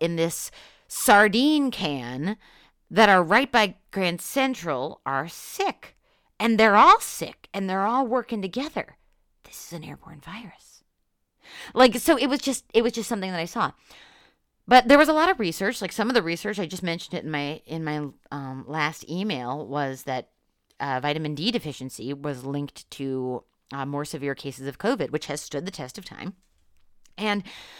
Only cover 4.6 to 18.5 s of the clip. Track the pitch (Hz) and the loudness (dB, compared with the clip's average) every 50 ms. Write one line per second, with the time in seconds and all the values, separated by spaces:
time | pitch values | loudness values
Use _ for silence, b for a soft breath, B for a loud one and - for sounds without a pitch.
4.6 | 170 170 147 123 131 156 - - - - 135 135 147 170 - - - - - - | -6 -6 -4 -4 -6 -8 -10 -10 -6 -4 -4 -4 -4 -6 -10 -16 -16 -10 -6 -4
5.6 | 392 381 - _ - - _ _ _ _ _ _ _ _ _ - 240 233 226 214 | -4 -4 -4 _ -14 -20 _ _ _ _ _ _ _ _ _ -2 0 2 4 6
6.6 | 220 220 202 208 254 330 403 - - - - - 160 - - _ - - - 196 | 6 6 8 8 10 10 8 8 6 0 -8 -8 -10 -10 -10 _ -16 -10 -8 -6
7.6 | 196 190 185 196 196 214 240 262 269 226 233 254 226 - 240 214 190 190 175 247 | -4 -4 -2 -2 -2 0 0 0 0 0 -2 -4 -4 -4 -6 -6 -6 -6 -6 -6
8.6 | 277 311 - - - - - _ _ _ _ _ _ _ _ _ - - - - | -8 -6 -6 -8 -8 -8 -12 _ _ _ _ _ _ _ _ _ -20 -20 -20 -18
9.6 | - - 175 165 156 151 147 - - - 156 147 143 170 180 220 240 180 - _ | -16 -14 -14 -14 -12 -14 -16 -16 -18 -20 -20 -18 -16 -16 -14 -14 -16 -18 -20 _
10.6 | _ _ _ _ _ _ _ _ _ _ _ _ _ _ _ B B B B B | _ _ _ _ _ _ _ _ _ _ _ _ _ _ _ B B B B B
11.6 | B B - 190 254 254 202 247 - - 320 247 247 277 262 269 - 277 254 - | B B 6 6 6 8 6 4 2 2 4 4 2 0 0 0 -2 -2 -4 -4
12.6 | - _ - 226 233 240 233 233 214 - 240 208 185 190 185 170 165 170 - 240 | -6 _ 0 2 2 2 0 -4 -6 -6 -6 -6 -4 -4 -4 -6 -6 -6 -4 -4
13.6 | 190 135 B B B B B B B B B B B B B B _ _ _ _ | -4 -4 B B B B B B B B B B B B B B _ _ _ _
14.6 | _ - 247 254 247 - 285 285 302 294 311 311 320 359 381 269 214 175 160 - | _ 6 6 8 8 10 8 8 8 6 4 4 4 2 2 2 0 -2 -2 -2
15.6 | 196 208 254 - 202 180 - - 214 226 262 240 170 165 170 170 - 202 208 190 | -4 -4 -4 -4 -6 -6 -4 -2 0 2 2 2 2 2 -2 -4 -4 -6 -4 -4
16.6 | 196 151 185 175 185 180 170 175 - - - 170 - 151 156 147 143 143 151 160 | -6 -6 -6 -6 -6 -6 -6 -6 -8 -10 -10 -8 -6 -6 -6 -4 -4 -6 -8 -10
17.6 | - - 147 160 160 156 151 151 147 139 - _ _ _ - 143 139 131 | -12 -10 -8 -8 -6 -6 -6 -6 -6 -8 -10 _ _ _ -12 -12 -10 -12